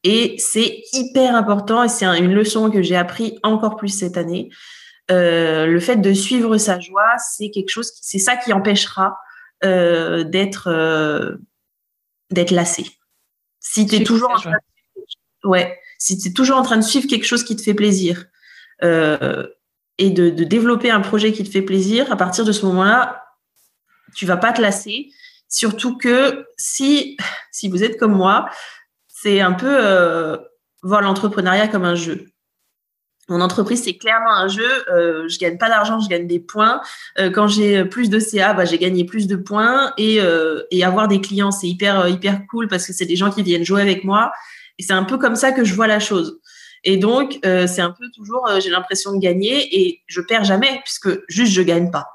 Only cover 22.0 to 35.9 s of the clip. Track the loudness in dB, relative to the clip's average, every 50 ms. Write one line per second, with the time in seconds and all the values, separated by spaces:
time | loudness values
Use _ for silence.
22 | 0 0 0 -2 -2 -2 0 -2 0 0 0 0 0 0 2 2 4 4 4 2
23 | 2 -2 -6 -14 -18 _ _ _ _ _ _ _ _ _ _ _ _ _ _ _
24 | _ _ _ -6 -2 -2 0 2 2 0 2 2 2 0 0 -2 -6 -10 -10 -10
25 | -10 -14 _ _ -20 -20 _ _ _ _ -6 -2 -2 -2 -4 -2 -4 -6 -6 -2
26 | 0 2 4 4 4 2 0 -4 -14 -18 _ -10 -10 -8 -4 -2 2 2 2 2
27 | 0 -4 -10 -10 -10 -10 -10 -12 -16 _ -12 -8 -6 -4 -2 0 0 -2 0 0
28 | 2 2 4 4 4 4 2 2 0 -4 -14 -16 -18 -18 -20 -20 _ _ _ _
29 | _ _ _ -6 -2 0 2 4 2 2 0 0 0 2 2 2 4 4 4 4
30 | 4 2 2 -2 -2 -4 -6 -8 -10 -20 _ _ _ _ _ _ -4 0 2 2
31 | 2 2 0 0 -2 -2 -2 0 0 2 2 2 2 0 0 0 0 0 0 -2
32 | -2 -6 -8 -8 -10 _ _ _ _ _ _ _ _ _ _ _ _ _ _ _
33 | _ _ _ _ _ -4 -2 0 0 0 0 -2 0 0 -2 -2 -2 -6 -8 -4
34 | -2 0 0 2 2 2 2 2 0 -2 -2 -2 -2 -2 -2 -2 -2 0 2 2
35 | 2 2 -2 -2 -6 -8 -6 -4 -4 -4 -2 0 0 2 2 2 2 0